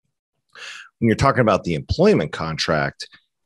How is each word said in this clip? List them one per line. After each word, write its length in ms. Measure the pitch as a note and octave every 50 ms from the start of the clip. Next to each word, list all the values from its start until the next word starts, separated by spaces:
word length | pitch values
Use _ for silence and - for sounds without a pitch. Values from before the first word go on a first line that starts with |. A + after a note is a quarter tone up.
| _ _ _ _ _ _ _ _ _ _ _ - - - - - - - _ _
When 80 | A#2 A#2+
you're 80 | G#2+
talking 260 | B2+ - C#3 C3 A#2+
about 220 | B2 A2 F#2+ F2 -
the 100 | F2+ E2
employment 580 | D2 C#2 - - - F3 A3 G3+ A#2+ D#2+ D2+
contract, 760 | - - E2 D#2+ D#2+ - - - E2 D2+ C#2+ C#2 - - - - - - _ _ _ _ _